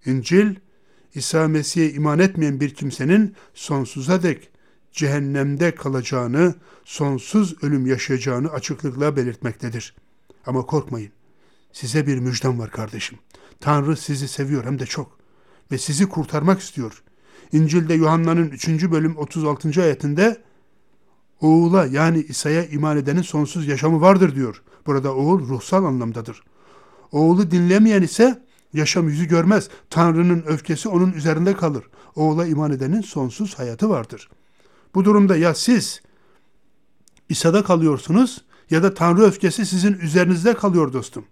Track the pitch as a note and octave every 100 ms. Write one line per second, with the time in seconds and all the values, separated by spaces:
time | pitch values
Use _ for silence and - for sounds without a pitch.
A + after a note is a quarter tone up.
0 | - C3 A2+ F3+ G#3+ F#3+ _ _ _ _
1 | _ D3 B2+ D#3+ D#3+ D#3 D3 - D#3+ C#3+
2 | D3+ D3 F#3 F#3 D3+ C#3 C#3+ - C#3+ -
3 | C3+ G3 G#3 - - - - C#3+ B2+ -
4 | C3 F3+ E3+ C#3+ - _ _ _ _ -
5 | D3 C#3+ C#3 C#3 C#3 C#3+ E3+ - C#3+ C3+
6 | A#2 C3+ A#2+ C3 F3+ D#3+ _ - _ -
7 | C#3+ C3+ - G#3+ G3 E3 C#3+ C#3+ B2+ B2+
8 | - C3 B2+ B2 D3 D3 - D3+ D3+ B2
9 | D3 C#3 B2 A#2 A#2+ A2 B2 A2+ - _
10 | _ _ _ - - B2+ B2+ D#3 C3+ A#2+
11 | G#2 _ _ _ _ _ _ - B2 C#3+
12 | C#3+ C3 B2+ A#2+ C3+ A#2+ A2+ - G#2+ A2
13 | - - _ - - _ C#3+ D3 C#3 D#3+
14 | - C#3+ C#3 - C3+ C#3+ A#2+ C#3 B2 -
15 | - _ _ _ _ _ _ C3 - C#3+
16 | G3 E3 D3 D#3 D#3 F#3+ - - A#2 -
17 | _ _ _ - - D#3 D#3+ E3+ D#3+ E3
18 | D#3+ D#3+ E3 E3 E3 C3+ - D#3+ F3 D#3+
19 | D#3 D#3 D3 E3+ D#3 C#3+ D#3+ D3+ F3 -
20 | D3 D3 G#3+ A3+ _ _ _ _ _ _
21 | _ _ _ _ D#3 D#3+ E3+ F#3+ D3+ C3+
22 | D#3+ E3 D#3 C3 D3+ D#3 E3+ D3 D#3 D3
23 | C#3 D#3+ F3+ D3+ D3 F3+ D3 C3+ D3+ E3
24 | F3 G3 F3+ C3+ B2+ G#2 _ _ - C#3
25 | C#3 C3 C#3+ F#3+ B2+ B2+ - F#3 F#3 C3
26 | A#2+ A#2 A2+ G#2+ _ _ _ - _ _
27 | _ C#3+ D#3+ F3+ G3 F3 F3 G3 A3 G#3
28 | F3 - A#3+ B3+ _ _ _ D3 D3+ F#3
29 | E3 D3 E3+ E3 E3 G#3 G3 - _ -
30 | E3+ E3 F3 E3+ D#3 D#3 - D#3+ A3+ F3+
31 | F#3 E3+ D3+ D#3 F3+ G3 E3+ C#3 - _
32 | - - D#3 D#3 E3+ D3+ D3+ C#3 C3+ G3+
33 | G3+ - C3 - G3+ - B2+ A2+ G#3+ F3
34 | A2+ A2+ - _ _ _ _ _ _ F#3
35 | G3 G#3 G3 E3+ E3+ D#3 - A#3+ - -
36 | _ _ _ _ _ _ _ _ _ _
37 | _ _ _ D#3 E3 E3 F3 F3 D#3+ C#3
38 | - F3+ B3+ - _ _ _ D#3+ F#3+ -
39 | E3+ F3 G#3+ F#3+ F#3+ - F#3+ F#3 G3 G3
40 | E3+ E3 F3+ F3+ F#3 A#3 G#3 F3 D3 C3
41 | A2+ - G#2